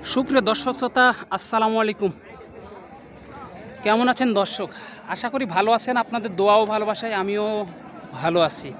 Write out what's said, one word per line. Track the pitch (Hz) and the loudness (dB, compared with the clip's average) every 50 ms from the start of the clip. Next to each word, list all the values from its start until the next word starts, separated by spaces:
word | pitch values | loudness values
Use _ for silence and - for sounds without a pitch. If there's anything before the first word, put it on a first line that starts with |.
| - | -6
সুপ্রিয় | - - 247 262 - 269 262 | -2 -2 -2 0 2 2 2
দর্শক | 214 202 220 214 - 254 247 | 4 4 0 0 0 -4 -4
শ্রোতা, | - 262 240 - 262 254 254 233 - - - | -2 -4 0 4 6 6 6 6 2 -6 -6
আসসালামু | 185 190 - - - 226 220 220 220 220 | -6 -6 -4 0 0 2 2 4 2 2
আলাইকুম। | 220 214 214 208 208 190 - - - - - - - - - - - - - - - - - - - - - - - - - - - - - - - - - - - | 2 0 0 0 -2 -2 -2 -4 -16 -20 -20 -20 -20 -18 -18 -18 -18 -18 -18 -18 -18 -20 -20 -20 -20 -20 -20 -20 -20 -18 -16 -16 -16 -16 -16 -16 -16 -16 -16 -6 0
কেমন | 208 214 226 247 254 | 0 2 4 4 2
আছেন | 254 - 262 247 220 | 2 2 2 2 2
দর্শক? | 202 196 - - - 202 160 - - - - - - - - | 2 0 0 -2 -8 -8 -10 -10 -16 -18 -18 -18 -18 -8 -8
আশা | 175 - - 240 | -8 -6 -6 -4
করি | - 269 269 | -2 -2 -4
ভালো | 208 165 180 196 214 233 | 0 2 2 4 4 4
আছেন। | 226 - 254 254 | 2 2 0 0
আপনাদের | 247 226 - 233 240 208 226 185 | 0 0 0 -4 -6 -4 -4 -2
দোয়া | 170 196 202 208 | 2 4 6 6
ও | 214 220 | 6 6
ভালোবাসায় | 208 214 214 214 208 214 208 226 226 220 | 4 0 -2 0 -2 -2 -4 -4 -4 -2
আমিও | 196 190 196 202 208 208 214 214 208 208 175 165 - - - - - - - - | -2 -2 0 0 0 0 -2 -2 -4 -4 -6 -10 -16 -18 -18 -18 -18 -18 -16 -12
ভালো | 127 139 160 170 175 | -2 -2 2 4 4
আছি। | 165 151 - - - 139 123 - | 4 4 2 -4 -10 -10 -12 -14